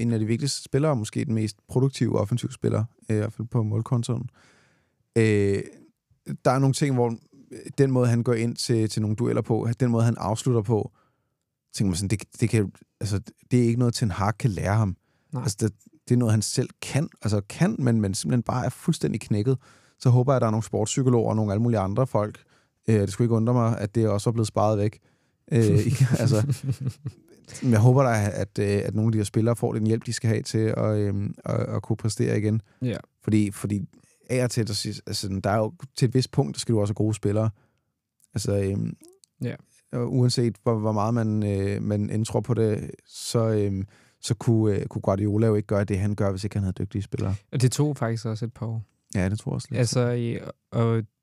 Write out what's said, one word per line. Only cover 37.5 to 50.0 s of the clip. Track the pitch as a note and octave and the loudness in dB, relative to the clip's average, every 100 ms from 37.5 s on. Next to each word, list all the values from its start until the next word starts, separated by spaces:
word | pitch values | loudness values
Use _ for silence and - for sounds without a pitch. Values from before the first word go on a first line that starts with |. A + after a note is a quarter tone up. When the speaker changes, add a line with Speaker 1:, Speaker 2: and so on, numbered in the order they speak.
| - _ _ _ _ _ _ _ | -4 _ _ _ _ _ _ _
Speaker 1:
Altså, | - - G2+ | -6 -2 0
øhm, | G2 G#2 A2+ - F4+ F#4+ _ - | 0 -2 -4 -8 -18 -20 _ -10
Speaker 2:
Ja. | B2 - _ _ _ | -8 -10 _ _ _
Speaker 1:
og | B2 A#2+ | -6 -2
uanset | B2+ B2 B2 A#2 - | 2 2 2 -2 0
hvor, | B2 A2 | -2 0
hvor | G#2+ | 0
meget | G#2+ A2 | 0 0
man, | A#2+ A2 G#2+ | 0 0 0
øh, | G#2 G2 G2 G#2+ | 0 0 -2 -2
man | G#2+ G#2 G#2 | -2 -2 -2
end | G#2+ A2 | -2 -2
tror | A#2 | -2
på | G#2+ | -2
det, | A2+ A2 G#2+ - - _ | 0 0 -2 -6 -14 _
så, | - - A#2+ A2+ | -14 -4 -2 0
øhm, | G#2+ G2+ F#2+ G2 _ _ _ | 0 0 -2 -6 _ _ _
så | - | -6
kunne, | G#2+ - A2 G#2+ G2 | -2 2 2 2 0
øh, | F#2+ | -4
kunne | - | -4
Guardiola | G2+ G2 G#2 G#2 A2+ | 0 0 2 2 2
jo | |
ikke | G#2 - | 2 0
gøre | G2+ | 0
det, | G2+ F#2+ | 0 0
han | G#2 | -2
gør, | G2+ G2+ | 0 -2
hvis | F#2+ | -2
ikke | G#2 G#2 | -4 -4
han | |
havde | G2 - | -4 -4
dygtige | G2+ G2+ | -6 -6
spillere. | - A#2+ G2+ G2 _ | -6 -4 -4 -4 _
Speaker 2:
Og | B2+ | 0
det | C3 | 0
tog | - D3 C#3 | 2 -2 -2
faktisk | A2+ A2+ A2+ | -4 -4 -6
også | G#2+ | -6
et | A#2 | -8
par | - A#2 | -8 -8
år. | A2+ - _ - | -8 -10 _ -6
Speaker 1:
Ja, | G#2 F#2+ | -2 0
det | G#2+ | -2
tror | - | -4
jeg | |
også | B2+ - | -8 -4
lidt. | B2 | -2
Speaker 2:
Altså, | A#2 B2+ | 0 0